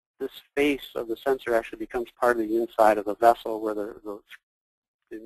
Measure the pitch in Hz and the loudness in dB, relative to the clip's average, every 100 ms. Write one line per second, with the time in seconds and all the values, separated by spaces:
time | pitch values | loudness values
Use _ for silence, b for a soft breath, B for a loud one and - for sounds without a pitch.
0 | _ _ 135 - - - 147 131 - - | _ _ -12 -12 -8 -2 0 -2 -6 -10
1 | 113 113 135 131 117 113 - 110 110 123 | -6 -4 -2 -2 0 -2 -2 -10 -8 -6
2 | 120 _ 123 117 107 113 117 - 107 104 | -8 _ 0 2 0 -2 -2 4 4 4
3 | 101 101 117 117 117 110 110 104 104 - | -2 4 4 4 0 -6 -4 -4 -6 -10
4 | 107 101 - - _ _ _ _ _ _ | -14 -14 -16 -20 _ _ _ _ _ _
5 | _ 110 | _ -16